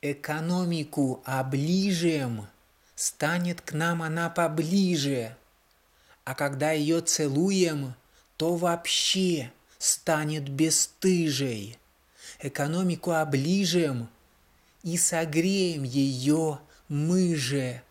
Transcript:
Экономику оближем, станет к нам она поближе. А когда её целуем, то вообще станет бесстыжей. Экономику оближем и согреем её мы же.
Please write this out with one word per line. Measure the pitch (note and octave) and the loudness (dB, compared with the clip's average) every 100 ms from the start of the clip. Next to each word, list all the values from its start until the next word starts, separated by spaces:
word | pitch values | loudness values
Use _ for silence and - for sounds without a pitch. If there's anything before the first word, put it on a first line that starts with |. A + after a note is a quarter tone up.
Экономику | C#3+ C#3+ - D3+ E3 F3+ F3+ E3+ D3 - C3+ B2+ - | -6 -6 -6 -6 -2 0 0 -2 -4 0 0 0 -4
оближем, | C3 C3 C#3 D3+ F#3 G3 F3 E3+ D#3+ B2+ A2+ G2+ _ _ _ _ - | -4 -2 -2 0 0 2 0 0 0 -2 -4 -8 _ _ _ _ -6
станет | - - D3+ F3 F3 E3+ | -6 -2 -2 0 -2 -4
к | - | -6
нам | D3+ E3+ E3 | -2 0 0
она | D#3+ D#3+ E3+ | -2 -2 -2
поближе. | E3+ E3 D#3 D#3 G3 F#3+ E3+ C#3 C3 A2+ A#2+ _ _ _ _ _ _ _ _ | 0 0 0 2 2 4 2 0 -2 -4 -12 _ _ _ _ _ _ _ _
А | - B2+ | -12 -4
когда | C#3+ C3+ D3 | -2 0 0
её | D#3+ D3 E3 | 2 2 0
целуем, | E3 - D3+ C3+ F#3 G3 E3+ D3+ C3+ B2 _ _ _ _ | 0 0 2 2 2 4 2 0 -6 -10 _ _ _ _
то | D#3+ F3 | -2 0
вообще | F3 E3+ E3+ - - F#3 F#3 E3 A#2+ - _ _ | 0 0 -2 -2 0 2 2 0 -4 -14 _ _
станет | - - - D#3 D3+ D#3 C#3 | -2 -2 0 0 0 -4 -6
бесстыжей. | C#3 D#3+ D3+ - _ F#3+ F3+ D#3+ C3 C3+ A2 G2 A#2+ _ _ _ _ - - | 0 2 2 0 _ 2 4 2 0 -2 -4 -10 -16 _ _ _ _ -20 -12
Экономику | C#3+ - C#3+ E3+ F#3 E3 - | -10 -4 -2 0 0 -2 0
оближем | E3 D3+ C#3 C#3+ F#3+ F#3 F3 D#3 B2 A#2 _ _ _ _ _ _ _ | 0 2 0 2 2 2 2 2 0 -6 _ _ _ _ _ _ _
и | F3 E3+ | -6 0
согреем | - E3 E3 D3+ F3+ G3 F3+ D#3 | 0 0 0 2 2 2 0 0
её | C3+ C3+ C#3 B2+ C3 D#3 D#3+ C#3+ - - _ | -2 2 2 2 2 2 2 -4 -12 -20 _
мы | D3 D#3 F3+ F3+ D#3+ | -2 2 4 2 2
же. | B2+ C#3 B2+ B2 - | 0 -2 -2 -6 -14